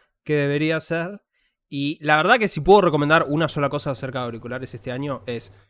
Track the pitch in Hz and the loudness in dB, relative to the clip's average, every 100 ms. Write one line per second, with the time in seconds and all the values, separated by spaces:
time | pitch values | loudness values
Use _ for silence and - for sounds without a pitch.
0 | _ _ - 147 143 147 156 160 - 165 | _ _ -4 -2 0 0 -2 -2 -4 -6
1 | 170 208 _ _ _ _ - 143 143 165 | -6 -12 _ _ _ _ -12 -6 -6 -4
2 | 151 151 175 247 208 160 156 202 175 147 | 0 2 4 4 2 0 6 6 6 2
3 | 147 160 143 151 156 151 139 143 147 127 | 4 4 2 -2 -2 -2 -2 -2 -6 -8
4 | 135 127 120 113 117 127 131 120 127 131 | -8 -8 -8 -10 -10 -10 -10 -12 -10 -8
5 | 143 123 113 117 - - | -8 -8 -8 -10 -10 -20